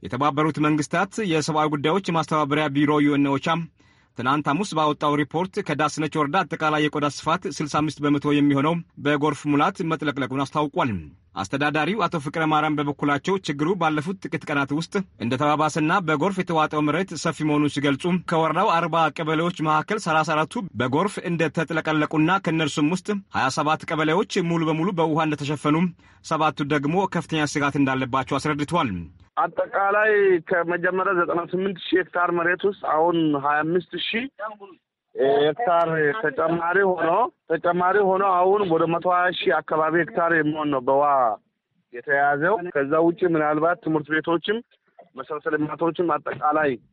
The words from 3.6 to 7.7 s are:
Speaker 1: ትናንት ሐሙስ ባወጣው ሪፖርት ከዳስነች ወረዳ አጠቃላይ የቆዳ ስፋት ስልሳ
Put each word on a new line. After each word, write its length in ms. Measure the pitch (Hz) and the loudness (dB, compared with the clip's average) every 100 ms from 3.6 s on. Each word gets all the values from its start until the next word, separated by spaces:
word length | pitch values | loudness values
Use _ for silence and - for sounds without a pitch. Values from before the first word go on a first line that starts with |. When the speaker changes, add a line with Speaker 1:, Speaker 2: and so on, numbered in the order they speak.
| 165 _ _ _ _ - | -4 _ _ _ _ -6
Speaker 1:
ትናንት 280 | 120 143 147 | 0 0 0
ሐሙስ 240 | 143 202 | -2 0
ባወጣው 400 | 156 151 147 151 147 | 0 0 2 0 0
ሪፖርት 380 | 147 156 185 - | 0 -2 -4 -4
ከዳስነች 520 | 190 147 151 - 156 156 | -4 -2 -2 -2 -4 -2
ወረዳ 200 | 147 151 | 0 0
አጠቃላይ 440 | 147 156 156 151 | -2 -2 0 2
የቆዳ 240 | 151 151 143 | 0 0 -2
ስፋት 320 | - - 165 - | -2 -2 -2 -2
ስልሳ 220 | 143 151 | -6 -2